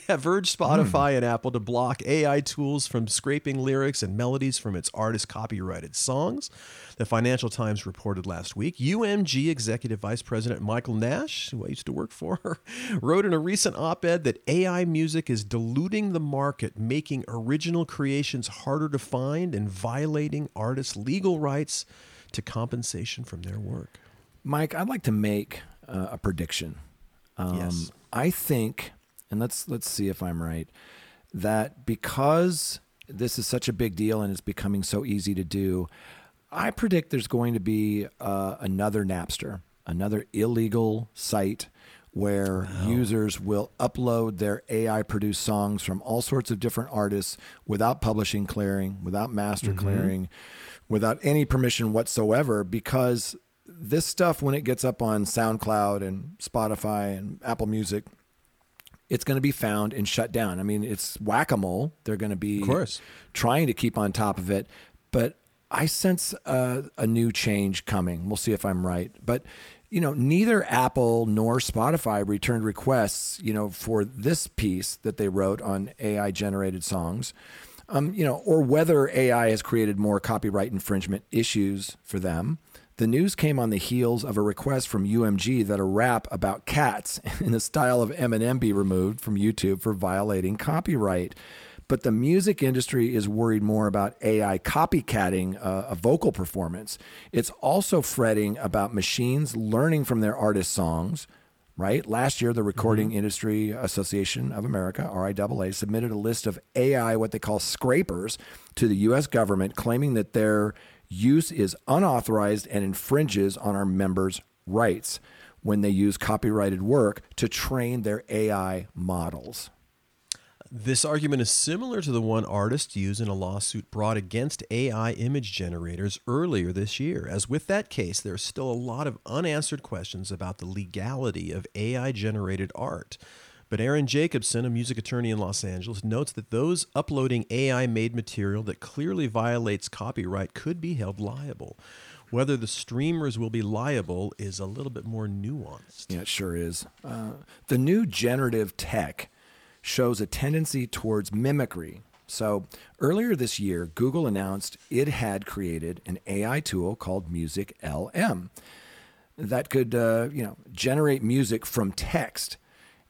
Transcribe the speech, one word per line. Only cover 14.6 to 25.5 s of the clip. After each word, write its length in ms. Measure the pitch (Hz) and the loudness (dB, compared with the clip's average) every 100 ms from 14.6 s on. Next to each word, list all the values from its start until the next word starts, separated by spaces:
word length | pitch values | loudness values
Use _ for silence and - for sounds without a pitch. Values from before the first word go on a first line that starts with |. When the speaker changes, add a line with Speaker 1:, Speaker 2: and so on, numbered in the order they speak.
| 185 | 2
Speaker 1:
I 160 | 175 | 2
music 460 | 175 156 160 160 156 | 2 2 2 0 0
is 160 | 117 101 | -2 -2
diluting 640 | 117 113 131 180 214 202 | -2 0 0 0 0 0
the 80 | 170 | 0
market, 580 | 147 139 139 139 113 - | 0 0 0 -2 -6 -2
making 460 | 110 147 - 135 - | -2 -2 -2 -4 -4
original 560 | 117 113 151 170 170 165 | -4 0 0 2 0 0
creations 640 | - 139 139 143 131 110 | -2 0 0 0 -2 -6
harder 400 | - - 143 151 | -6 -2 -2 0
to 100 | 139 | -2
find 560 | - 123 131 156 180 104 | -2 -2 -2 -2 -2 -2
and 140 | 104 | -4
violating 800 | 92 117 127 156 151 151 147 147 | -4 -4 -2 -2 0 -2 -2 -6
artists' 440 | - 110 135 131 101 | -4 -2 -2 -4 -6
legal 420 | 113 185 190 165 | -2 0 2 2
rights 460 | 147 139 - - - - - - - | 0 -2 -2 -6 -8 -16 -20 -20 -14
to 80 | - | -10
compensation 840 | - - 120 123 117 85 107 - | -6 -4 -4 -4 -4 -6 -6 -8
from 200 | 123 85 | -10 -10
their 140 | 90 101 | -8 -8
work. 400 | 101 120 - - - - _ _ | -6 -8 -10 -18 -20 -20 _ _
Speaker 2:
Mike, 320 | 135 147 156 160 | -4 -2 -2 -2
I'd 140 | 202 | -4
like 140 | 254 | -2
to 80 | - | 0
make, 480 | 107 107 104 - | 2 2 0 -2